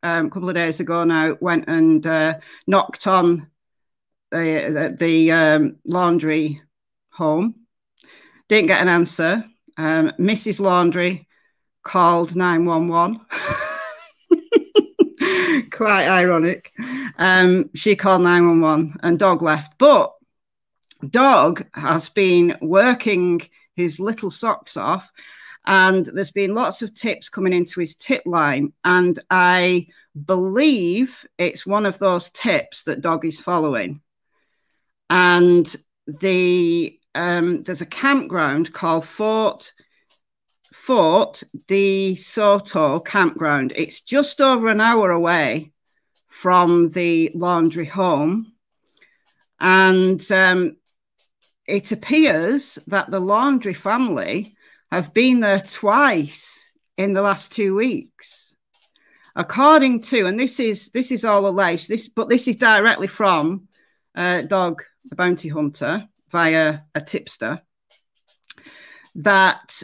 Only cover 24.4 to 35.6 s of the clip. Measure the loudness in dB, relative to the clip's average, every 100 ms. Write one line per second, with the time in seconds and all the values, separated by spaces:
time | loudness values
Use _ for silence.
24.4 | -4 -6 -8 -8 -4 -6 -8 _ -20 -20
25.4 | -20 -16 -2 2 4 2 -2 -6 -8 -4
26.4 | -4 -2 -4 -6 -12 -8 -8 -8 -10 -6
27.4 | -2 -2 -4 -6 -10 -10 -6 -6 -2 -2
28.4 | 0 -2 -4 _ 2 4 4 0 -2 2
29.4 | 2 2 2 0 -2 _ _ -18 -4 -2
30.4 | 0 0 2 2 0 -2 -4 -6 -20 _
31.4 | -4 -4 -4 -2 -2 -2 -2 -2 -6 -8
32.4 | -2 -2 -4 -14 -10 -6 -4 -4 -4 -8
33.4 | -4 -2 -2 -2 -6 -10 _ _ _ _
34.4 | _ _ _ _ _ _ _ 2 4 6
35.4 | 6 4